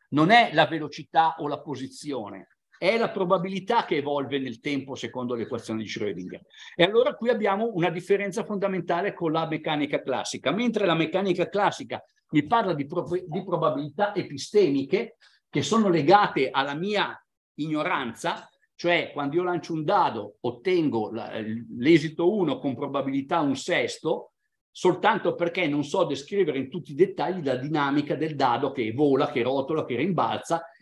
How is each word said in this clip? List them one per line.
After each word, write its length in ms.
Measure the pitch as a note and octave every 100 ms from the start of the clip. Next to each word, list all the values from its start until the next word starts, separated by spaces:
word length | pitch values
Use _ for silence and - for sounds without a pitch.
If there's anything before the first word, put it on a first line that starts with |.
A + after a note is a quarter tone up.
| _
non 180 | C#3 D#3+
è 220 | A#3 A3+
la 140 | D3+ D3+
velocità 680 | D#3+ D3+ D#3+ - E3+ E3 D#3+
o 100 | D3
la 140 | D3
posizione, 960 | E3 B2 C3 - D3 B2+ G2+ G2 - _ _ -
è 200 | F3+ A#3
la 140 | A3
probabilità 760 | G3 F3+ F#3 F#3 F#3+ F#3+ A#3 -
che 120 | D#3
evolve 420 | C#3 C#3+ B2+ C#3+
nel 200 | C3 A#2
tempo 360 | D3+ C#3+ C3+ A#2+
secondo 400 | A#2 B2+ B2 A#2+
l'equazione 460 | G#2 A#2 - A2
di 60 | G#2
Schrödinger. 540 | - G#2 F2+ F2+ F#2 _ - - -
E 80 |
allora 320 | F3 A3+ C4+ -
qui 140 | A#3+
abbiamo 420 | A3 G#3 G3 A#3
una 160 | F#3+ F3
differenza 540 | F3 F3 G3 G3+ G#3
fondamentale 720 | - G3+ F#3+ F#3+ E3 F3 G3
con 180 | - E3
la 160 | D#3+ D#3
meccanica 540 | D#3 D#3+ D3 C#3+ D3
classica. 500 | C#3 A#2 F#2 A2 B2+
Mentre 340 | F#3+ A#3+ G#3+ G3
la 100 | D#3+
meccanica 520 | D#3 F#3+ G3+ E3+ E3
classica 560 | G3+ F#3+ - A2+ A#2+ - _ _
mi 140 | D3+ D3
parla 280 | A#3 G3
di 120 | D3+ C#3
prob-, 400 | F3 D#3 F3 F3+
di 180 | F3
probabilità 720 | F#3+ E3+ D#3 C#3 D3 - G3+ F#3
epistemiche 1040 | - C#3+ - G#3 F3 C#3 C3+ G3 A3+ - _ _ _
che 120 | D3+
sono 280 | - A3+ G3+
legate 600 | E3+ C#3+ G3+ G3 D#3+ C3
alla 240 | C#3 C#3+
mia 420 | D3 G3 G#3 C#3 A2+ _ _ _ -
ignoranza, 920 | D#3 D3+ D#3+ E3+ B2 - E3+ G3 - _ _ -
cioè 360 | E3+ E3+ C3+
quando 220 | D3 C#3 D#3+
io 80 |
lancio 300 | F3+ F3 -
un 100 | D#3+
dado 540 | D3+ G3+ D3+ A2 G#2 -
ottengo 720 | B2 A#2 F#3 F3+ D3+ A2+ G2+
la, 200 | A2 G#2+ G#2+ A2 A2+ A#2 A#2+
l'esito 560 | C3 E3 D#3 - F3
uno 240 | G#3+ D#3+ B2+
con 160 | C#3+
probabilità 680 | B2 C#3 C#3 C3+ C3+ C3+ E3+
un 140 | C#3+ C3
sesto, 760 | - D#3+ A#2+ - D#3 - - _ _ _ _
soltanto 640 | - F#3 F3+ G3+ G#3 F3 E3
perché 320 | E3+ F#3 D#3+
non 160 | D3
so 220 | C#3+ F#3+ E3
descrivere 520 | C3+ - G3+ E3 C3+
in 120 | C3
tutti 220 | F3+ -
i 40 | C#3+
dettagli 480 | F#3+ - D3+ F#3
la 140 | C#3 B2+
dinamica 580 | C#3+ D#3 C#3 D3 D3 D3+
del 200 | D#3 C#3+
dado 360 | C3 A#2+ C3+
che 220 | C3+ A2
vola, 360 | A#2 D3 C3+ D3
che 140 | B2+
rotola, 400 | A#2 C#3 C3+ D#3+
che 140 | - A#2+
rimbalza 680 | F3 D#3 A2+ G#2+ - E3 - -